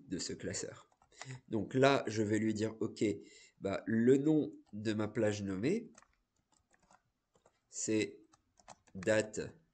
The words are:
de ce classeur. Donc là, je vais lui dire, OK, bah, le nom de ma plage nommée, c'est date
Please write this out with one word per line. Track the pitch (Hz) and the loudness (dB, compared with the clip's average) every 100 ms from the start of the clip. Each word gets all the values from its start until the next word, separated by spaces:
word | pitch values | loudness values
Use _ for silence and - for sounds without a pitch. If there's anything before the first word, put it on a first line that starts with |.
| - | -10
de | 87 | -8
ce | - | -6
classeur. | 92 95 - - - - _ _ - 131 127 - | -8 -8 -6 -8 -12 -20 _ _ -20 -16 -16 -6
Donc | 110 - 131 | -4 -2 4
là, | 135 139 - | 6 6 0
je | 110 | -2
vais | 104 107 | 0 2
lui | 110 | 0
dire, | 101 107 - | 0 -2 -2
OK, | 110 - 110 101 - - - _ | -6 0 0 0 -10 -20 -20 _
bah, | 95 95 - | -4 -4 0
le | 113 120 139 | 4 6 6
nom | 147 156 127 - - | 6 2 2 -8 -14
de | 104 110 | -8 -4
ma | 107 107 | -2 -2
plage | 117 107 101 | 0 0 0
nommée, | 98 95 123 220 - - _ _ _ _ _ _ _ _ _ - _ _ _ _ _ _ _ | -4 -2 0 -2 -4 -20 _ _ _ _ _ _ _ _ _ -20 _ _ _ _ _ _ _
c'est | - - 110 95 - - _ _ _ - - _ 95 | -8 0 0 0 -6 -20 _ _ _ -20 -20 _ -8
date | 90 107 107 - 76 - _ | 2 2 2 -4 -8 -10 _